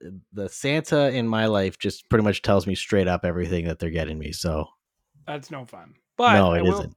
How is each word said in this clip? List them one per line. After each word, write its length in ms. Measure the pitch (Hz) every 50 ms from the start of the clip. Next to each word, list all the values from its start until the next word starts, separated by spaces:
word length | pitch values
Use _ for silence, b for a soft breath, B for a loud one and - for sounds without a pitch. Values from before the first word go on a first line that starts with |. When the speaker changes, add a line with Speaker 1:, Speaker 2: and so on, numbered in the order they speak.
| - 87 95 92 _ _
Speaker 1:
the 160 | 95 104 98 92
Santa 600 | - - - 139 147 156 147 - 160 147 143 135 127
in 140 | 127 117 113
my 160 | 110 110 110
life 340 | 110 107 101 95 95 - -
just 300 | - 101 - - - -
pretty 160 | 120 110 107
much 160 | 104 95 -
tells 260 | - - 101 98 85
me 80 | 98 92
straight 320 | - - - 107 98 92
up 160 | 90 90 87 -
everything 400 | 87 85 87 87 85 90 85 82
that 120 | 85 80 -
they're 120 | - 82
getting 280 | 80 82 78 78 78 78
me, 140 | 76 73
so. 320 | 85 - - 85 80 78 76 - _ _ _ _ _ _ _ _ _ _ -
Speaker 2:
That's 240 | - 151 147 135 -
no 160 | 151 135 123
fun. 260 | - - - - - _ _ _ _ _
But 160 | - 240 240
Speaker 1:
No, 200 | 214 101 95 87
Speaker 2:
I 60 | 85 87
Speaker 1:
it 20 | 92
Speaker 2:
will, 260 | 92 196 202 - - -